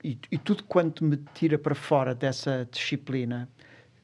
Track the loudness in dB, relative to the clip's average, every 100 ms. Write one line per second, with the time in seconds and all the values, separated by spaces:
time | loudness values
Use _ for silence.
0 | -8 -8 -4 -4 0 -2 2 2 2 2
1 | 2 2 -4 0 2 2 0 -2 2 2
2 | 2 0 -2 -2 -2 -2 -4 -6 -4 -4
3 | -4 -2 -2 -4 -8 -14 -20 -20 -20 _